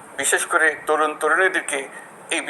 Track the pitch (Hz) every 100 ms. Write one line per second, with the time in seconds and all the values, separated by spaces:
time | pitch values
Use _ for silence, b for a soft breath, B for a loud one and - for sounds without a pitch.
0 | - - 139 180 - 170 156 143 - 151
1 | 151 151 156 160 185 175 - 139 131 B
2 | B - - 165 143